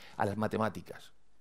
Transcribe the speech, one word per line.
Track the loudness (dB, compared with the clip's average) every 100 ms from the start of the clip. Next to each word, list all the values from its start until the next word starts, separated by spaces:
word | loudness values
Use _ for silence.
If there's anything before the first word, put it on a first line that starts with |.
| -10 2
A | 2
las | 4
matemáticas. | 2 4 2 0 -10 -12 -14 -18 -18 -18